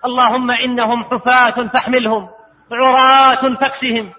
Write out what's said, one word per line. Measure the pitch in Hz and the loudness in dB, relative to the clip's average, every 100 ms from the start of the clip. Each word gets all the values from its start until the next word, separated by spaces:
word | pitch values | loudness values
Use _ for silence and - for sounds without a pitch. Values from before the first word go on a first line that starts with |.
| 247 | -6
اللهم | 247 240 247 247 | 0 0 0 -2
إنهم | 240 254 247 226 240 | -2 -2 -2 -2 -2
حفاة | 226 247 247 254 240 233 233 | -4 -4 0 2 2 0 -4
فاحملهم، | 254 - 254 220 220 185 - - _ _ | -4 -2 -2 0 -4 -6 -20 -20 _ _
عراة | 233 262 262 262 269 269 262 262 247 | -2 2 4 4 6 4 4 -2 -2
فاكسهم | 269 269 254 226 202 | -4 -4 -4 -4 -6